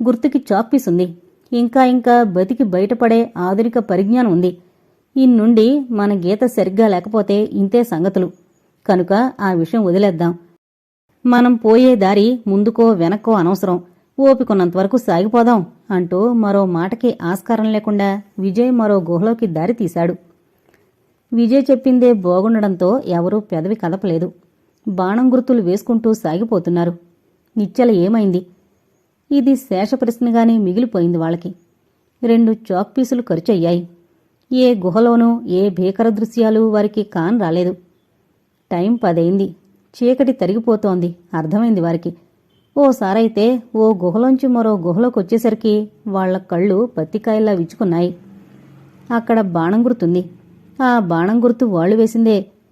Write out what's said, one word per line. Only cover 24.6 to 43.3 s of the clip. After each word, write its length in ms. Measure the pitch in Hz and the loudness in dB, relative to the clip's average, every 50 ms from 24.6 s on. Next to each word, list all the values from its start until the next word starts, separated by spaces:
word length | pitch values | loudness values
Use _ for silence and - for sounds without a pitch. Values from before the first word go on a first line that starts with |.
| _ _ _ _ _ | _ _ _ _ _
బాణం 460 | 220 190 180 185 180 202 233 254 254 254 | -8 -4 -4 -2 -2 0 2 2 2 2
గుర్తులు 280 | 254 254 - 254 240 | 2 0 0 0 0
వేసుకుంటూ 520 | 190 170 185 208 - - 233 226 226 226 220 | 2 0 -2 -2 -2 -2 -2 0 0 0 -2
సాగిపోతున్నారు. 840 | 214 - 160 156 180 233 233 233 180 170 175 175 175 170 170 170 170 _ _ _ _ _ _ _ _ _ _ _ | -2 -2 -4 -4 -4 -4 -2 -2 -2 -2 -2 -2 0 0 -2 -4 -6 _ _ _ _ _ _ _ _ _ _ _
నిచ్చెల 340 | 226 208 190 - - 247 240 | -4 -4 -4 -2 0 2 2
ఏమైంది? 540 | 220 175 175 196 233 226 208 196 175 180 - - _ _ _ _ _ _ _ _ _ _ _ _ _ _ _ _ | 2 2 2 0 0 0 0 0 -2 -2 -6 -8 _ _ _ _ _ _ _ _ _ _ _ _ _ _ _ _
ఇది 240 | 285 285 240 269 269 | -2 0 2 2 0
శేష 380 | 254 - - 196 185 208 214 269 | 0 -2 -4 -4 -2 -2 -2 -2
ప్రశ్నగానే 640 | 254 254 233 233 - 247 240 226 233 226 233 226 | -2 -2 -4 -2 -2 -2 0 2 2 4 4 2
మిగిలిపోయింది 600 | 226 202 180 180 220 254 233 - 190 170 170 175 | 2 0 0 0 0 -2 -2 0 0 0 0 0
వాళ్ళకి. 380 | 165 165 165 170 170 170 180 190 _ _ _ _ _ _ _ _ _ _ _ _ _ 247 | 0 -2 -2 -4 -6 -8 -14 -16 _ _ _ _ _ _ _ _ _ _ _ _ _ 0
రెండు 280 | 233 226 233 233 226 | 2 2 4 4 2
చాక్ 460 | 220 220 - - 185 180 202 208 _ | 0 -2 -4 -4 -4 -4 -4 -4 _
పీసులు 240 | 269 254 240 269 240 | -4 -2 -2 -2 -6
ఖర్చయ్యాయి. 680 | 240 - 175 160 165 - 214 175 165 170 175 175 175 175 - _ _ _ _ _ _ _ _ _ _ _ 254 | -2 -4 -4 -2 0 0 0 0 0 0 0 -2 -4 -8 -18 _ _ _ _ _ _ _ _ _ _ _ 0
ఏ 220 | 254 254 247 247 | 2 2 2 2
గుహలోనూ 680 | 196 180 185 165 220 233 233 233 233 233 233 233 240 240 | 0 -2 -2 0 2 2 4 4 4 4 2 0 -2 -4
ఏ 220 | 190 180 185 196 208 | -4 -2 0 0 0
భీకర 400 | 180 165 185 190 196 - 226 226 | -2 -2 -2 -2 -2 0 -2 0
దృశ్యాలు 500 | 214 214 220 220 - 240 226 220 220 220 | 0 -2 -4 -4 -2 -2 0 2 2 2
వారికి 440 | 226 220 214 208 208 208 208 220 208 | 2 2 2 0 0 0 -2 -4 -6
కాన్ 360 | 208 - 180 160 175 233 233 | -4 -4 -4 -2 0 0 0
రాలేదు. 360 | 196 160 165 180 180 175 190 - _ _ _ _ _ _ _ _ _ _ _ _ _ _ _ _ _ _ | 0 0 0 0 -2 -2 -4 -8 _ _ _ _ _ _ _ _ _ _ _ _ _ _ _ _ _ _
టైమ్ 260 | 185 170 180 214 240 233 - | -6 -4 -2 -2 -2 0 0
పదైంది. 520 | 185 170 170 165 170 190 196 196 190 165 _ _ _ _ _ _ _ _ - 240 | -2 0 0 0 0 0 0 -2 -4 -8 _ _ _ _ _ _ _ _ -2 0
చీకటి 280 | 240 254 254 277 247 | 0 0 2 0 -2
తరిగిపోతోంది, 840 | 254 - 190 175 202 226 226 240 220 214 220 202 185 180 175 175 170 - _ _ - | 0 -2 -2 -2 -2 -2 0 -2 -2 0 0 -2 -2 -2 -2 -4 -6 -10 _ _ -8
అర్థమైంది 480 | 160 156 156 180 208 233 233 220 185 | -6 -4 -2 -2 0 0 0 0 0
వారికి. 320 | 170 170 170 170 - 175 175 - _ _ _ _ _ _ _ _ _ _ _ | 0 -2 -4 -4 -6 -10 -12 -12 _ _ _ _ _ _ _ _ _ _ _
ఓసారైతే 840 | 285 285 269 247 254 214 190 196 226 233 220 | 2 2 2 2 0 -2 -2 0 0 0 0